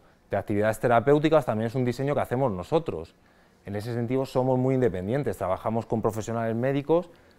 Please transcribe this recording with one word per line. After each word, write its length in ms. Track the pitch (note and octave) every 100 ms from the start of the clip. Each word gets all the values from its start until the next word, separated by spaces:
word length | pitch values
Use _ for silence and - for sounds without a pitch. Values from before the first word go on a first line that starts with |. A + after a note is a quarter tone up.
| - _ -
de 60 | G2+
actividades 420 | F#2+ G#2 G#2 -
terapéuticas 680 | B2 A#2 B2 D3 D3+ D#3 C3+
también 200 | G#2+ A2+
es 80 |
un 100 | C3
diseño 300 | B2 A#2 C#3
que 60 | C#3
hacemos 320 | F#2+ B2 C3+
nosotros. 600 | F2+ F2 D#3+ D#3+ D#2+ E2 _ _ _ _ _
En 100 | G2+
ese 200 | G#2 A2
sentido, 320 | A#2+ A#2 C3 C3+
somos 320 | C3 C3 B2+
muy 160 | C3
independientes, 600 | C3 A#2+ F#2 F#2+ C3+ B2+ F#2
trabajamos 500 | F2+ G#2+ A#2 A2+ A2
con 160 | A2+
profesionales 520 | A2 G#2+ G#2+ A2+ A2+
médicos, 560 | A2+ C3 C#3 C#3 E3+ F3+ - -